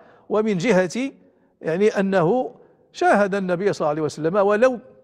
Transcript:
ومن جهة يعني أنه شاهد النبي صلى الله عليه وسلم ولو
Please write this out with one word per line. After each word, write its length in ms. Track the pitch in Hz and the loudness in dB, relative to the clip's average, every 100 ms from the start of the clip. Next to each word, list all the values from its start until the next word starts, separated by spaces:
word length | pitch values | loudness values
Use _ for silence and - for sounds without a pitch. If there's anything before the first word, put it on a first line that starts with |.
| - _ - | -18 _ -4
ومن 300 | 208 220 190 | -2 0 0
جهة 540 | 208 185 185 226 269 - _ _ _ _ | 2 2 0 -4 -8 -10 _ _ _ _
يعني 280 | - 170 214 | -6 0 0
أنه 680 | 220 196 190 165 247 - - - _ _ | 0 0 2 2 0 -4 -10 -20 _ _
شاهد 420 | - 359 233 202 | -2 2 4 2
النبي 380 | 202 185 175 196 | -2 -2 -2 -2
صلى 80 | 160 | 0
الله 100 | 160 | -2
عليه 120 | 156 | -2
وسلم 340 | 151 - 156 202 | -4 -4 -2 0
ولو 420 | 196 208 262 247 - - | 2 2 2 0 -10 -20